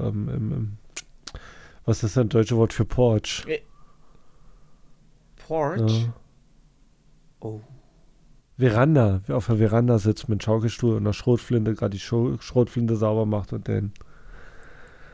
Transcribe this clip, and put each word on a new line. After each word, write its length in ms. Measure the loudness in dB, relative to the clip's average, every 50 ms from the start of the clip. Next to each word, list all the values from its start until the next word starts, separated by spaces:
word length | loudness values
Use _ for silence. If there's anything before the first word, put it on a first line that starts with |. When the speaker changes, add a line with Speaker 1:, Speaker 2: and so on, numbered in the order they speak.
| -4
Speaker 1:
ähm, 220 | -4 -4 -4 -4 -4
im, 240 | -4 -4 -4 -4
im, 240 | -4 -4 -6 -8 -10 -12 -16 -16 -14 -14 -14 -16 -18 -20 -18 -16 -16 -16 -16 -18 -20 -20 -20 -20 -20 -6 -2
was 200 | -2 -2 0 0
ist 120 | 0 0
denn 120 | 0 0 2
das 100 | 2 2
deutsche 160 | 2 2 2
Wort 160 | 2 2 2
für 120 | 0 -2 -2
Porch? 600 | -2 2 2 2 4 2 2 0 -4 -8 -8 -6 -8
Speaker 2:
Äh, 120 | -8 -8 -10 -14 -20 -20 -20 -20 -20 -20 -20 -20 -20 -20 -20 -20 -20 -20 -20 -20 -20 -20 -20 -20 -20 -20 -20 -20 -20 -20 -20 -20 -20 _ _ _ -20 -16 -8
Porch? 340 | -4 -2 -2 -2 -2 0 0
Speaker 1:
Ja. 320 | 2 2 2 0 0 -2 -6 -10 -16 -20 -20 -20 _ _ _ _ -20 -20 _ _ _ _ _ _ _ _ -20 _ _ -20 -20 -14
Speaker 2:
Oh. 200 | -12 -12 -12 -12 -16 -20 -20 -20 -20 _ _ -20 -20 -20 -20 _ _ -20 -20 -20 _ _ _ 2
Speaker 1:
Veranda, 640 | 4 4 6 6 4 6 6 6 6 4 2 0 -2 -2
auf 180 | -4 -2 0
der 100 | 0 2 4
Veranda 400 | 4 4 4 4 4 4 4 4
sitzt 300 | 4 2 0 0 -2 -4
mit 80 | -4
einem 40 | -2
Schaukelstuhl 540 | 0 0 0 2 0 -2 -2 0 0 0 2
und 60 | 2 0
einer 80 | -2
Schrotflinte, 640 | -2 -2 0 2 2 2 0 0 0 0 0 0 -2
gerade 160 | -2 -4 -4
die 100 | -4 -6
Scho-, 380 | -6 -2 -2 0 0 -2 -4 -6
Schrotflinte 560 | -8 -2 2 2 2 2 0 -2 0 0 0
sauber 280 | 0 0 0 2 0 0
macht 260 | 0 -2 -2 -4 -6
und 160 | -8 -8 -4 -4
den 240 | -2 -2 -2 -4 -6 -10 -18 -20 -20 -20 -20 -20 -18 -18 -18 -18 -18 -18 -20 -20 -20 -20 -20 -20 -20 -20 -20 -20